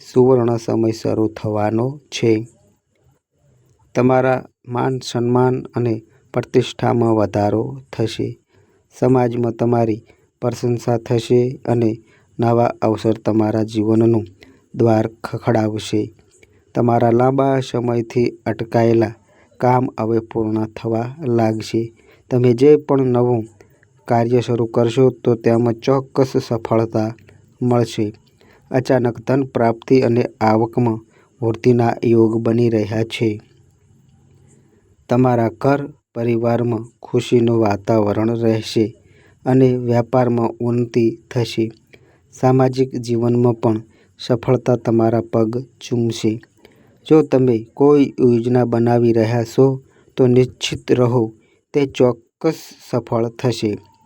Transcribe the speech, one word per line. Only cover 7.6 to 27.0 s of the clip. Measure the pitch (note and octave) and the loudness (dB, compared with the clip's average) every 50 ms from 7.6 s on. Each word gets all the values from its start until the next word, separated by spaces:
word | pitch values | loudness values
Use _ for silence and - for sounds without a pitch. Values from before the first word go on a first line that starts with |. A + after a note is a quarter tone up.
| A#2 C3 C3+ C3+ - _ | -4 -6 -10 -14 -18 _
થશે. | - - A2+ A2 - - - - A#2 - _ _ _ _ _ _ _ _ _ _ _ - | -6 -6 -6 -6 -4 -6 -8 -8 -10 -14 _ _ _ _ _ _ _ _ _ _ _ -2
સમાજમાં | B2+ B2+ C3 B2+ B2 A#2+ A#2 A#2+ A#2+ A#2 | 0 2 2 2 2 0 -2 -2 -4 -4
તમારી | A2+ A#2 A#2 A#2+ A#2+ A#2 A#2 A2 G#2+ A2+ - _ _ _ _ _ _ _ | -2 -2 -2 0 2 0 0 0 -2 -6 -8 _ _ _ _ _ _ _
પ્રશંસા | - A#2+ A#2 - - A#2+ A#2+ A#2 - B2+ A#2+ A#2 | -6 -6 -4 -4 -4 -4 -4 -4 -2 -2 -2 -2
થશે | - - B2 A#2 A2+ - B2 B2 B2 B2+ C3+ - _ | -2 -2 -4 -4 0 2 2 2 2 0 -4 -8 _
અને | - A#2+ A#2+ A#2 A2 A2 - _ _ _ _ _ _ _ - | -2 -2 0 0 -2 -2 -4 _ _ _ _ _ _ _ -2
નવા | A#2+ A#2 A#2 A#2 A#2 - - - | 0 2 2 2 2 0 -2 -2
અવસર | - A2 G#2+ G#2+ - A#2 | -2 -2 -2 0 0 -2
તમારા | A2 - - G#2+ G#2+ A2 G#2+ G#2+ A2 A2 | -2 -2 -2 -2 0 0 0 0 0 -2
જીવનનું | G#2+ A2 A2 A2 G#2 A2 A2 A2 A#2 A#2 A#2 A2 G2+ - - _ - - - _ _ _ - | -4 -2 -2 -2 0 2 2 2 4 2 2 0 -2 -6 -16 _ -20 -20 -20 _ _ _ -2
દ્વાર | B2+ A#2 A2+ A2 A2 A2 A2+ - _ - | 0 2 2 4 2 0 -2 -8 _ -12
ખખડાવશે. | - - A2+ - - A#2 A2+ A2 G#2+ G#2+ G#2+ - - - G#2+ A2 A2 - _ _ _ _ _ - _ _ _ _ _ _ | -10 -10 -4 -2 0 0 0 0 -2 -4 -6 -8 -4 -4 -4 -4 -6 -10 _ _ _ _ _ -20 _ _ _ _ _ _
તમારા | - A#2+ A#2+ A#2 A#2 A#2+ A#2 | 0 2 2 2 4 4 4
લાંબા | A#2 A#2+ B2+ C3 C3+ C3+ C3+ C#3 C3+ C3+ | 4 4 2 2 2 0 0 0 0 -2
સમયથી | B2+ - - A#2+ A#2 A#2+ A#2+ A#2+ A2+ A2+ - B2 A#2+ A#2 - - _ | -4 -4 -6 -4 -4 -2 -2 -4 -4 -4 -2 -2 -2 -2 -4 -6 _
અટકાયેલા | A2+ A2 - A#2 - - A#2 A#2 A#2 A2+ A2+ A2+ G#2 A#2 - _ _ _ _ _ _ _ _ | -8 -6 -6 -8 -2 0 2 2 4 4 2 0 -2 -4 -14 _ _ _ _ _ _ _ _
કામ | - B2 B2 B2 B2+ - - - | 0 2 2 2 0 -2 -6 -6
હવે | A2 A2 A#2 A2 | -4 -2 -2 -2
પૂર્ણ | A2+ - - A#2 A2 A2 G#2+ A2 G#2+ | -4 -4 -6 -4 -4 -2 -2 -4 -4
થવા | G#2+ - - - A2+ A2+ A2+ A#2 A#2+ C3+ E3 D#3+ | -6 -8 -10 -6 -4 -4 -4 -4 -6 -10 -8 -4
લાગશે. | B2 A#2+ A#2 A2+ A2 A2 G#2+ G#2+ - - A2+ A2+ A2+ - _ _ _ _ _ _ _ | -2 0 0 0 0 -2 -4 -8 -6 -4 -4 -6 -6 -12 _ _ _ _ _ _ _
તમે | C3 B2 B2 B2 | -2 2 2 2
જે | A#2 A2+ C3 D3 D3+ | 4 6 6 6 6
પણ | D3 D3 - C#3+ C3+ C3+ | 6 4 0 0 0 2
નવું | B2+ B2 A#2+ B2 B2 B2 A2+ A2 A2 _ _ - _ _ _ _ _ _ _ _ - | 0 2 2 2 2 0 -2 -4 -8 _ _ -20 _ _ _ _ _ _ _ _ -2
કાર્ય | B2 A#2 A#2 A#2 B2+ B2 | 0 0 2 2 0 0
શરૂ | A2+ - A#2+ A#2 A#2+ | 0 0 -2 -2 -2
કરશો | A2+ - B2+ A#2+ A#2 A2+ C3+ C3 C3 | -2 0 0 0 0 2 2 2 2
તો | B2 - - B2 A#2+ | 2 0 -2 -2 -2
તેમાં | A2+ - A#2 A#2 A#2 A#2+ A#2+ A2+ | 0 2 2 2 2 2 0 -2
ચોક્કસ | A2+ - C3+ C3+ C3+ C3+ - _ - C3 C3 - | -2 -2 0 0 0 -2 -4 _ -2 -2 0 -2
સફળતા | C3 - - A#2+ A2 A2+ - A#2 A2+ A2+ A2+ A2+ A2 | -6 -4 -4 -6 -6 -2 -2 0 0 0 0 -2 -4